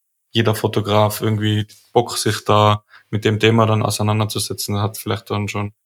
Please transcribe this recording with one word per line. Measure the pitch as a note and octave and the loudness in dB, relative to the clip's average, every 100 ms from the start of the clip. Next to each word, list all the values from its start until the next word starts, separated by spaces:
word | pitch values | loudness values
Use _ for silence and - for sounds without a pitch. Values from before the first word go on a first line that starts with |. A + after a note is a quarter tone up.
| _ _ _ | _ _ _
jeder | A2+ G#2+ | -2 0
Fotograf | G#2+ G#2+ G#2+ G2+ G#2 G#2+ - | 0 -2 -2 0 2 2 0
irgendwie | A2 G#2+ G#2+ G#2+ G#2 - _ | -2 0 0 -2 -4 -12 _
Bock, | B2 A#2+ - | -2 -2 -2
sich | A2+ G#2 | -4 -2
da | - G#2 G#2 G#2 _ - - | 2 4 4 2 _ -20 -8
mit | G#2 | -2
dem | A2+ G#2+ | 0 2
Thema | A2 A2+ A2 | 4 4 2
dann | G#2+ | 2
auseinanderzusetzen. | G2+ - G#2 G#2+ G#2+ - - - - G2+ | -2 -2 0 0 -2 -4 -6 -8 -6 -4
Hat | G#2 G#2 | -4 -6
vielleicht | G#2 G#2 - | -6 -6 -4
dann | G#2 G2+ | -4 -4
schon | G#2 G2+ _ | -6 -8 _